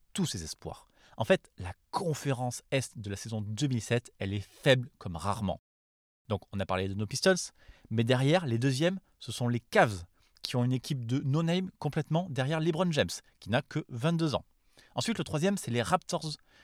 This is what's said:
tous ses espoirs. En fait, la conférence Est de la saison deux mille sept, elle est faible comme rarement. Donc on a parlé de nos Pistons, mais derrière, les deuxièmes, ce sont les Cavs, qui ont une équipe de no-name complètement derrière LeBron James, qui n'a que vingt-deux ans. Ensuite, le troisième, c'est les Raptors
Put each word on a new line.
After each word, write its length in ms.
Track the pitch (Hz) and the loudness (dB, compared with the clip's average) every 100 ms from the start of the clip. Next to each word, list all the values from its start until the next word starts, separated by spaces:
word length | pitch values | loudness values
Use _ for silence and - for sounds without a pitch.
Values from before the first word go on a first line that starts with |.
| _ | _
tous 120 | - 175 | -4 -2
ses 180 | 101 | -2
espoirs. 440 | 80 - - - - _ - - | -8 -10 -12 -14 -18 _ -20 -6
En 80 | 113 | 2
fait, 260 | 190 - _ | 2 2 _
la 140 | 90 - _ | -10 -10 _
conférence 720 | - 180 147 143 123 123 - - | -4 -2 -2 -2 -2 -2 -6 -4
Est 260 | 135 - - | -2 -2 -8
de 140 | 104 | -8
la 40 | 98 | -8
saison 260 | - 110 | -6 -6
deux 260 | 104 107 147 | -4 -2 0
mille 160 | 123 | 0
sept, 280 | - 120 - _ | 2 0 -2 _
elle 160 | 98 | -4
est 140 | 101 95 - | -4 -6 -2
faible 260 | 151 127 123 _ | 4 4 2 _
comme 200 | - 82 | -10 -6
rarement. 440 | 92 101 107 - _ _ _ _ _ _ - | -2 -2 -2 -4 _ _ _ _ _ _ -4
Donc 120 | 101 - | -4 -4
on 80 | 101 | -6
a 60 | 95 | -2
parlé 220 | 92 95 | 0 -2
de 80 | 98 | -4
nos 100 | 107 | -4
Pistons, 460 | 131 190 185 - _ - - - | 2 2 2 -2 _ -20 -20 -4
mais 120 | 113 | 0
derrière, 440 | 117 127 135 170 160 | 2 4 4 2 2
les 100 | 117 | 2
deuxièmes, 420 | 135 131 170 190 - _ | 2 2 0 0 -10 _
ce 120 | - | -12
sont 160 | - 120 | -4 0
les 120 | 120 | -2
Cavs, 460 | - 214 151 95 87 _ _ _ | 2 4 6 4 -8 _ _ _
qui 120 | - 127 | -4 0
ont 80 | |
une 80 | 123 | 0
équipe 320 | 127 - 139 117 | 0 -2 -4 0
de 140 | 131 | -2
no-name 500 | 143 147 165 180 185 - | 2 0 2 0 -2 -6
complètement 480 | 151 160 143 156 185 | -4 -4 0 -2 -2
derrière 300 | 127 131 160 | -4 -2 0
LeBron 320 | 156 160 180 | 0 2 2
James, 180 | 147 90 - - _ | 2 0 -2 -14 _
qui 100 | - | -2
n'a 120 | 117 | -2
que 220 | - 156 - | 0 -6 -6
vingt-deux 460 | 123 147 170 165 113 | -2 0 2 0 0
ans. 100 | - _ _ - - - | -4 _ _ -20 -10 -4
Ensuite, 220 | 127 220 | -2 -2
le 60 | |
troisième, 340 | 160 151 180 202 | -2 0 0 0
c'est 140 | - | -2
les 100 | 120 | -2
Raptors 560 | 110 180 - 170 156 147 _ - | 2 0 0 -6 -6 -10 _ -20